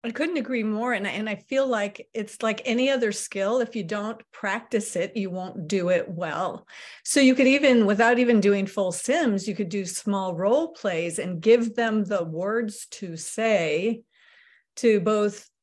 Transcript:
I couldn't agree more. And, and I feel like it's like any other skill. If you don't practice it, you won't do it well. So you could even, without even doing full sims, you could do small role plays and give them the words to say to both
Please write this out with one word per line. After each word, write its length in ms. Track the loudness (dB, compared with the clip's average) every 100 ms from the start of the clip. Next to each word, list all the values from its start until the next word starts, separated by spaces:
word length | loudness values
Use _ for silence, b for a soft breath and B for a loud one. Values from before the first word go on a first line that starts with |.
I 100 | -8
couldn't 260 | -4 -4 -4
agree 240 | -4 -4
more. 320 | -2 -2 -2
And, 120 | -4 -4
and 220 | -6 -6
I 60 |
feel 320 | -8 _ -2 0
like 420 | 0 -4 -8 -12
it's 280 | -10 -10 -4
like 200 | -4 -4
any 240 | -2 0 2
other 240 | 2 0
skill. 480 | -4 -8 -4 -2 0
If 160 | -2 -6
you 80 |
don't 340 | -6 -6 -6 -10 -16
practice 640 | -8 -6 -6 -2 -2 -2 -4
it, 180 | -4
you 140 | -4 -6
won't 400 | -6 -8 -10 -2
do 220 | -2 2
it 180 | 0 0
well. 580 | -6 -6 -4 -4 -6 B B B B
So 160 | 0 6
you 140 | 6
could 120 | 6 6
even, 380 | 6 6 6
without 340 | 4 4 4 4
even 220 | 4 6
doing 240 | 4 2
full 280 | 0 -2 -2
sims, 540 | -2 -2 0 2 0 -4
you 80 |
could 140 | -6 -4
do 160 | -4
small 500 | -6 -6 -4 -2 -2
role 340 | -2 2 2 0
plays 500 | -4 -4 -2 -4 -4
and 240 | -6 -2
give 320 | 6 6 4
them 300 | 0 0 0
the 200 | 0 -2
words 600 | -2 -4 -2 -2 -4 -8 -16
to 260 | -12 -12 -10
say 840 | -10 -4 2 2 2 0 -2 -4 b b b b b b b 0
to 240 | 2 4
both 500 | 2 0 0 -4 -20 _